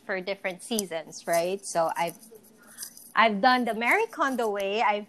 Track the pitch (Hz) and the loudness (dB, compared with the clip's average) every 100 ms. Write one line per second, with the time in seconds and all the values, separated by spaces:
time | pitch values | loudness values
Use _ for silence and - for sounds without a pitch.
0 | - 190 185 190 - 180 - 220 190 160 | -8 -6 -6 -6 -6 -8 -4 -2 -2 -6
1 | 156 - - 170 175 196 - 170 160 - | -10 -10 -2 0 0 -4 -4 -2 0 0
2 | 170 170 - - - - - - - - | -4 -6 -18 -20 -20 -20 -20 -18 -18 -18
3 | - - 226 202 254 254 233 214 233 381 | -2 4 4 4 4 4 2 -2 2 2
4 | 453 - 285 247 226 202 196 214 214 208 | 2 0 -2 0 -2 -2 -2 0 0 0